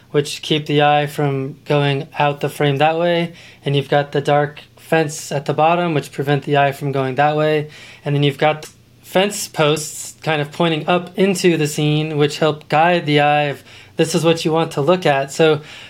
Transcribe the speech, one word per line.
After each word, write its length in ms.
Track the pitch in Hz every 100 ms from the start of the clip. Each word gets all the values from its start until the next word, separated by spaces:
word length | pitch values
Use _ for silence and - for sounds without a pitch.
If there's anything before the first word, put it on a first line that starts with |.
| -
which 300 | 151 147 -
keep 240 | - 156 151
the 160 | 147
eye 260 | 147 147 147
from 520 | 147 147 139 135 - -
going 420 | 147 143 139 - -
out 240 | 147 143
the 80 | 147
frame 280 | - 147 139
that 200 | 151 165
way. 360 | 175 170 170 - - -
And 120 | 143 143
you've 140 | 135
got 220 | 147 147
the 100 | 143
dark 400 | 143 147 147 - - -
fence 540 | - 160 151 147 -
at 140 | 147 147
the 80 |
bottom, 400 | 143 156 175 175
which 180 | 147 -
prevent 320 | - 139 143
the 140 | 151 143
eye 140 | 139
from 200 | 135 143
going 240 | 135 131 127
that 200 | 147 151
way. 340 | 151 151 151 - - -
And 120 | 147 143
then 80 |
you've 140 | 143 135
got 280 | 151 151 - - _ _
fence 440 | - 180 202 202 -
posts 720 | - 151 156 - - - -
kind 200 | - 156
of 100 | 147
pointing 360 | - 170 156 165
up 300 | 180 175 -
into 400 | 196 185 185 160
the 100 | 151
scene, 500 | 156 151 151 156 147
which 220 | 147 -
help 280 | 156 151 -
guide 360 | 151 170 175 147
the 160 | 147
eye 220 | 147 147
of, 200 | 147 135 - - - -
"This 180 | 156
is 100 | 175
what 200 | 160 165 170
you 60 |
want 200 | 160 156
to 80 | 151
look 240 | 143 185 165
at." 260 | 139 143
So 300 | - 160 147 - - -